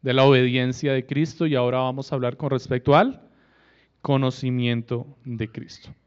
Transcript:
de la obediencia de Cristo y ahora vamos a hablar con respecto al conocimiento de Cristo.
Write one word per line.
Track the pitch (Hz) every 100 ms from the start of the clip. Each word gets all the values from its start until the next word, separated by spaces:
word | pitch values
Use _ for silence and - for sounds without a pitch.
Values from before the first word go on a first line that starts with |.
de | 131
la | 127
obediencia | 135 131 127 127 127 123 147
de | 135 127
Cristo | 131 156 - 165
y | 135
ahora | 123 127
vamos | 131 131 131
a | 135
hablar | 123 123
con | 147
respecto | 131 - 123 - 147
al | 240 262 _ _ _ _ _ _ _ _
conocimiento | - 139 131 131 131 123 120 117 113 120 120 - 127
de | 117 110
Cristo. | 110 - - - -